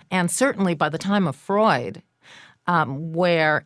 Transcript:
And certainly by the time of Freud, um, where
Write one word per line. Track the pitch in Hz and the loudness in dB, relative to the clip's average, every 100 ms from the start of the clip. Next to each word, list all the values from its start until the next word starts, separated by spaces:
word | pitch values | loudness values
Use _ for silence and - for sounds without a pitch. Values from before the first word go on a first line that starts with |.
| - | -4
And | 185 175 | -2 0
certainly | - 269 - 185 | 2 0 2 0
by | 156 156 | 0 -2
the | 160 | -2
time | 185 202 165 | -2 0 0
of | |
Freud, | - - 202 220 131 120 - - _ - - - _ | -4 -2 2 2 2 -4 -12 -18 _ -20 -20 -20 _
um, | - 170 135 139 165 | -2 0 0 -4 -6
where | 165 180 165 156 147 | 0 2 2 2 0